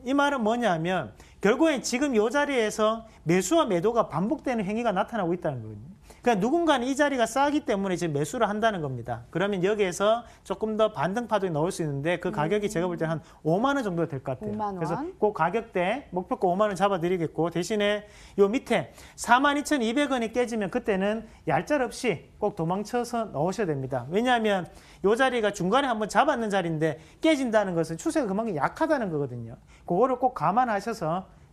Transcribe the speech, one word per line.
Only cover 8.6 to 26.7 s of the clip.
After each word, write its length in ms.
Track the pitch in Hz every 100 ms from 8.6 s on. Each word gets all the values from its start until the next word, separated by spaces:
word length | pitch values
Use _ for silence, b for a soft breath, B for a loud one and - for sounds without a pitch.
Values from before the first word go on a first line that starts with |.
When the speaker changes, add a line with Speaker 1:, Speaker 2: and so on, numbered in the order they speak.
| 226 196
Speaker 1:
겁니다. 420 | 147 127 113 113 -
그러면 340 | 165 202 202
여기에서 600 | 185 214 190 165 202 233 233 B
조금 320 | - 180 220 214
더 160 | 220
반등 380 | 214 160 208 233
파동이 240 | 214 190
나올 180 | 147 170
수 100 | 190
있는데, 380 | 156 139 156 175
그 100 | 185
가격이 380 | 151 156 208 202
Speaker 2:
음. 20 |
Speaker 1:
제가 180 | 160 180
볼 100 | 165
때는 120 | 160
한 120 | 160 B B
오만 360 | 151 175 262 277
원 80 | 208
정도 200 | 170 160
될 160 | 135
것 160 | 135 127
같아요. 160 | 214
Speaker 2:
오만 140 | 214 208
원? 80 | 185
Speaker 1:
그래서 260 | 160 214 330 -
그 140 | 214
가격대 800 | 202 165 220 220 185 175 254 -
목표가 380 | 180 180 254 190
오만 180 | 180 214
원 80 | 180
잡아드리겠고, 760 | 202 190 170 185 160 - 170
대신에 540 | 170 175 214 202 208 208 B B -
요 120 | 196
밑에 420 | 254 - 214 - B B -
사만 400 | - 240 285 285
이천이백 540 | 285 294 226 247 285
원이 220 | 262 220
깨지면 380 | 247 240 233 185
그때는 540 | 247 233 190 196 220 - B -
얄짤 340 | 147 180 294
없이 480 | 240 - 247 156 - -
꼭 200 | 214 202
도망쳐서 680 | 165 190 208 240 240 233 208
넣으셔야 400 | 135 165 196 190
됩니다. 400 | 139 131 131 123
왜냐하면 580 | 190 247 240 214 196 160 B B B 190
요 100 | 233
자리가 380 | 262 240 208
중간에 340 | 202 175 247 277
한번 220 | 220 214
잡았는 400 | 202 277 262 220
자리인데 500 | 196 170